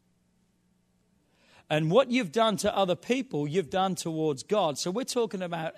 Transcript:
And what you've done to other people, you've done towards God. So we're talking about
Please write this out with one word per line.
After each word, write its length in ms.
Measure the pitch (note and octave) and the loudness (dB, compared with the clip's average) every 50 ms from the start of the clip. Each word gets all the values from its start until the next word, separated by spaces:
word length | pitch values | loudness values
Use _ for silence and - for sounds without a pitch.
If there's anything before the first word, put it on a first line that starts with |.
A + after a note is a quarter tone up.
| _ _ _ _ _ _ _ _ _ _ _ _ _ _ _ _ _ _ _ _ _ _ _ _ _ _ _ _ _ _ - - _ - | _ _ _ _ _ _ _ _ _ _ _ _ _ _ _ _ _ _ _ _ _ _ _ _ _ _ _ _ _ _ -20 -12 _ -2
And 200 | D3+ D3+ D#3+ D#3 | 0 2 2 4
what 200 | F3 B3 C#4 B3 | 6 4 4 4
you've 200 | A#3+ C4 A#3+ E3 | 2 0 0 0
done 280 | - A3 A3 A3+ G3+ F3+ | 2 2 2 2 2 0
to 180 | - G#3 - | 0 0 2
other 180 | G3+ G3 F3+ F3 | 2 2 2 0
people, 540 | - - - A#3+ C4+ - - - D3 D3 D3 | -2 0 -2 -2 -2 -2 -4 -4 -4 -4 -2
you've 220 | D3 G3 F3 C3 | -2 -2 -2 -2
done 240 | - F#3 F#3+ F#3+ F3+ | 0 0 0 0 -2
towards 480 | - - E3+ D#3+ D#3 D#3 D#3 D3 C3+ | -4 -4 -4 -2 -2 0 0 -2 -2
God. 340 | - - G3 G#3+ F#3 D#3 C#3 | -2 -2 0 2 2 0 0
So 140 | - - F3 | -2 -4 -4
we're 140 | F#3 A#3+ C4+ | -2 -4 -4
talking 360 | - - B3 A#3 - - F#3+ | -2 -2 -2 -2 -2 -4 -6
about 340 | F#3 F3 E3+ E3 D#3+ E3 - | -6 -6 -6 -6 -6 -8 -4